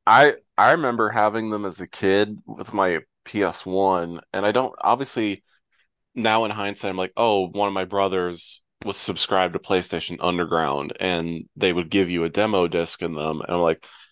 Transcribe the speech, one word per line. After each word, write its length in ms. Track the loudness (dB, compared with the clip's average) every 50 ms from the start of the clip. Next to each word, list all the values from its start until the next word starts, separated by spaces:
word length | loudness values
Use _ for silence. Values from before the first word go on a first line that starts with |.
| _
I, 300 | 6 8 8 8 8 6 2 -4 _ _ 4
I 140 | 4 4
remember 380 | 4 4 2 -2 0 0 0 0
having 400 | 2 2 2 2 2 0 -2 -2
them 160 | -4 -4 -4
as 160 | -6 -8 -10
a 60 | -12 -14
kid 500 | -8 -2 2 4 4 4 4 2 -2 -6 -14
with 280 | -16 -16 -14 -12 -6 -2
my 280 | 0 2 2 2 0 -4 _ _ _ _
P 180 | -8 -4 -2 0
S 220 | 0 -2 -4 -8
one, 560 | -4 -2 0 2 2 2 0 -2 -4 -8 -12 -14 _ -6
and 120 | -2 0
I 80 | 0 2
don't, 200 | 2 0 -2 -4 -2
obviously, 640 | 0 0 0 0 -2 -4 -4 -4 -2 -2 -4 -6 _ _ _ _ _ _ _ _ _ _ _ _ _ _ _
now 300 | -2 2 2 4 4 2
in 60 | 0
hindsight, 380 | -2 -4 -6 -6 -6 -6 -6 -4
I'm 80 | -4 -4
like, 160 | -4 -4 -2 0
"Oh, 300 | 2 2 4 2 0 -2
one 180 | -2 -2 -2 -2
of 60 | 0
my 100 | -2 -4
brothers 800 | -2 0 0 0 2 0 0 -2 -4 -6 -8 -12 -12 -14 -14 _ _ _ _ -8
was 100 | -8 -8
subscribed 580 | -6 -6 -6 -4 -4 -2 0 2 2 2 2 0
to 60 | -4
PlayStation 580 | -4 -2 -2 -2 -2 -2 -6 -8 -8 -8 -8 -4
Underground, 720 | -2 -2 -2 -2 -2 -2 0 0 0 0 -2 -4 -6 -8 -8 -6
and 420 | -4 -2 -2 -2 -4 -4 -6 -8 -10 -14 _ -2
they 160 | 0 0 0
would 160 | 0 -2 0
give 200 | 0 0 0 2
you 140 | 0 -2 -2
a 60 | -2
demo 380 | 0 0 0 2 2 2 2 2
disc 320 | 0 -2 -2 -4 -6 -8
in 120 | -8 -8 -6
them." 280 | -6 -6 -4 -6 -6
And 100 | -6 -4
I'm 100 | -2 0
like, 240 | 2 2 0 0 -4 -14 -20 -20 -20 _